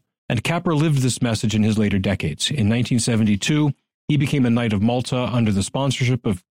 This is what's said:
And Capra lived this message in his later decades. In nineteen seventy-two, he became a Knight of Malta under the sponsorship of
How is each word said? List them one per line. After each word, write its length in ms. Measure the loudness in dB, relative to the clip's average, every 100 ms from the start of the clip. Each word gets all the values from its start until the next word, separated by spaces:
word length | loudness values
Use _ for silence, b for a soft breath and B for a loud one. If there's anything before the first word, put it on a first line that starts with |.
| _ _ -6
And 140 | -4
Capra 320 | -2 -2 0
lived 240 | 0 2 2
this 240 | 0 0
message 320 | -2 -2 0
in 80 | 0
his 160 | 2 2
later 200 | 0 0
decades. 520 | 0 -2 -4 -4 -4
In 180 | 0 0
nineteen 300 | 0 0 0
seventy-two, 720 | 0 2 2 2 0 0 0 -2 _ _ -2
he 80 | 0
became 300 | 0 2 2
a 40 |
Knight 220 | 2 0
of 100 | 0
Malta 420 | 0 0 -2 -2
under 280 | 0 0 2
the 100 | 0
sponsorship 640 | -2 -2 -2 0 0 0 -2
of 160 | -4 -8